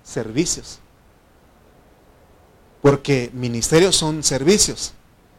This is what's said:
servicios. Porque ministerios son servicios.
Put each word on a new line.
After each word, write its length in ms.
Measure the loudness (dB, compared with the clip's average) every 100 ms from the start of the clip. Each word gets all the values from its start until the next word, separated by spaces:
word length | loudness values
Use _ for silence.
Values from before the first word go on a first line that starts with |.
servicios. 760 | -12 -8 -4 -2 -2 -4 -10 -20 _ _ _ _ _ _ _ _ _ _ _ _ _ _ _ _ _ _ _ _
Porque 500 | 2 2 2 -2 -2
ministerios 640 | -6 -6 -4 2 4 4 2
son 280 | -2 -2
servicios. 720 | -2 0 2 2 2 -4 -12 -14 _ _ _